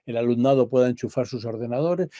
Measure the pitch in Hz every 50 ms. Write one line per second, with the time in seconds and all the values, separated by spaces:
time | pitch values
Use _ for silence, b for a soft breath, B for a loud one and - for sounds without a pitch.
0 | b - 117 117 120 120 120 117 120 135 139 135 123 113 131 127 123 123 123 -
1 | - 117 - 135 120 - - 117 107 117 113 110 120 120 120 131 156 170 180 175
2 | 180 151 B B